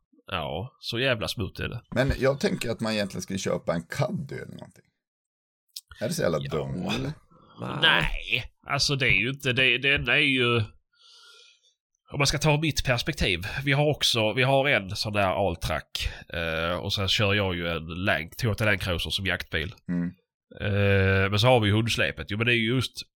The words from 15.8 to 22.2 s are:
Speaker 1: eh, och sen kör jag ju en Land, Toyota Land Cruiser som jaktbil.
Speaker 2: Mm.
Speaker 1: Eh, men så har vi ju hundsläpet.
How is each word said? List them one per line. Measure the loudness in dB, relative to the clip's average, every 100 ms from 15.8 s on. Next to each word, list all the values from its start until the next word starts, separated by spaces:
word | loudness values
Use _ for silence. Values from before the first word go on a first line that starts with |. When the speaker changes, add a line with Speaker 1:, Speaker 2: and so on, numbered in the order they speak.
| -6 -8 -8 -8 -10
Speaker 1:
eh, | -6 -4 -2 -2 -2
och | -4
sen | -2 0
kör | 2 2
jag | 2 0
ju | -2 -2
en | -4 -6
Land, | -4 0 0 -4 -4
Toyota | -2 0
Land | 0 0
Cruiser | 0 -2 -2
som | -4 -2
jaktbil. | -4 -4 -4 -4 -10 -4
Speaker 2:
Mm. | -2 -2 -8 _ _ _ -8
Speaker 1:
Eh, | -2 2 4 6 6 4 4
men | 4
så | 6
har | 6
vi | 6
ju |
hundsläpet. | 4 2 0 -2 -2